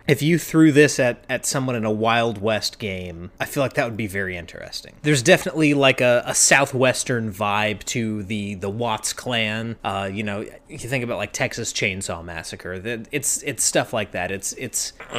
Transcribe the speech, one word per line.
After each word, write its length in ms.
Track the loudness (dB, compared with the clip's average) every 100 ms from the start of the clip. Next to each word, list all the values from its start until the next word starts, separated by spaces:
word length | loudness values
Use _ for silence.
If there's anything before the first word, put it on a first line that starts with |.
| 0
If 140 | 2
you 160 | 2 2
threw 340 | 2 6 8
this 280 | 8 6 6
at, 260 | 0 0 -4
at 160 | -4
someone 320 | -2 -2 -2 0
in 100 | 0
a 60 |
Wild 480 | 0 2 4 2 0
West 380 | -2 -2 -2 -6
game, 540 | -6 -6 -8 -10 -12 -8
I 60 | -6
feel 180 | -2
like 100 | -2
that 120 | 0 -2
would 120 | -2
be 80 | -6
very 320 | -4 -4 -6
interesting. 560 | -10 -14 -12 -12 -14 -6
There's 220 | 0 2
definitely, 500 | 6 4 4 2 4
like, 280 | 6 6 6
a, 200 | 4 4 2
a 80 | 2
Southwestern 960 | 6 6 4 4 2 2 0 -2 -2
vibe 500 | -2 0 2 0 -2 -6
to 360 | -4 -2 -4
the, 320 | -4 -4 -4
the 160 | -6 -6
Watts 420 | -2 -2 -2 -4
clan. 640 | -6 -4 0 0 -2 -6 -6
Uh, 240 | -6 -4 -4
you 80 | -4
know, 240 | -4 -4 -8 -14 -18
you 80 | -14
think 260 | -6 -4
about, 140 | -4 -4
like, 160 | -6
Texas 400 | -4 -4 -4 -8
Chainsaw 500 | -2 -2 -2 -6 -8
Massacre. 540 | -10 -12 -10 -12 -10 -8
That, 300 | -8 -8 -6
it's, 300 | -6 -4 -4
it's 220 | -4 -4
stuff 280 | 0 0 0
like 200 | -2 -4
that. 180 | -4 -4
It's, 240 | -4 -6
it's 400 | -8 -6 -6 -6 -10 -8